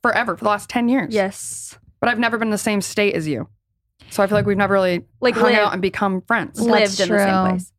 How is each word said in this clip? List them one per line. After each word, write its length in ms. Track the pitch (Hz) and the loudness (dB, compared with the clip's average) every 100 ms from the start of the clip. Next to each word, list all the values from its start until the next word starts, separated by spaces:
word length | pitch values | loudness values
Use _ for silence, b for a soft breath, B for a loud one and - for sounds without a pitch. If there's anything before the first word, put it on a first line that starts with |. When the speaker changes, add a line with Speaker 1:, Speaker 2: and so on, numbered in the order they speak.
Speaker 1:
forever, 340 | 247 214 233 175 | 0 0 -2 -2
for 80 | |
the 60 | 214 | -2
last 200 | 208 - | -2 -2
ten 200 | 247 240 | -2 0
years. 240 | 262 196 | 0 0
Speaker 2:
Yes. 640 | 214 190 - - - - - _ _ | -2 -2 -4 -14 -14 -16 -20 _ _
Speaker 1:
But 100 | 233 | -2
I've 100 | 226 | 0
never 180 | 233 220 | 0 0
been 100 | 226 | -2
in 20 | |
the 60 | 208 | -2
same 240 | - 208 | 0 -2
state 320 | 180 - 208 160 | -2 0 0 0
as 120 | 156 | -4
you. 200 | 127 - _ _ _ _ _ - | -6 -6 _ _ _ _ _ -10
So 120 | - | -2
I 40 | 196 | 2
feel 80 | 208 | 2
like 80 | 202 | 0
we've 120 | 196 | 0
never 160 | 196 | 2
really 320 | 196 185 175 - _ | 2 2 0 -6 _
Speaker 2:
Like, 140 | 247 226 | -2 2
Speaker 1:
hung 80 | 233 | 2
Speaker 2:
live- 100 | 226 | 4
Speaker 1:
out 140 | 208 | 2
and 80 | 185 | 0
become 400 | 190 - 202 185 | -4 -2 -2 -2
friends. 380 | - 233 160 - | -2 -2 -2 -2
Speaker 2:
lived 140 | 233 | 2
Speaker 3:
That's 260 | 214 208 196 | 4 2 0
Speaker 2:
in 100 | 185 | 0
the 100 | 208 | 2
same 80 | 196 190 | 2 2
Speaker 3:
true. 60 | 185 | 0
Speaker 2:
place. 200 | 185 180 | -2 -6